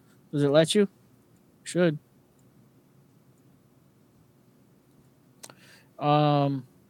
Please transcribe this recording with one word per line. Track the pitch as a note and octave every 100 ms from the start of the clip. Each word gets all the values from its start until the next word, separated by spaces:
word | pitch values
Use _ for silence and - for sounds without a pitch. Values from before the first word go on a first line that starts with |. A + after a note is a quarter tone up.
| _ _ _
Does | D3
it | C#3+
let | D3 D#3+
you? | G#3 G3+ _ _ _ _ _ _ _
Should. | - E3+ F3 D3+ - _ _ _ _ _ _ _ _ _ _ _ _ _ _ _ _ _ _ _ _ _ _ _ _ _ _ _ _ _ _ _ _ _ - - - - _ -
Um, | D3 D3 D3+ D3 C#3+ C#3 B2 _